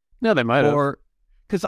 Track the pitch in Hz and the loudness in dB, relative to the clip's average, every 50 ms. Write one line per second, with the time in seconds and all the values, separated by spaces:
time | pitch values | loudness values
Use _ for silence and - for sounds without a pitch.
0 | _ _ _ _ 247 226 208 131 120 117 120 143 139 147 143 143 139 143 - - | _ _ _ _ -2 0 0 0 0 0 2 2 2 2 0 0 -2 -2 -4 -8
1 | _ _ _ _ _ _ _ _ _ - 208 180 - | _ _ _ _ _ _ _ _ _ -8 -6 -6 -6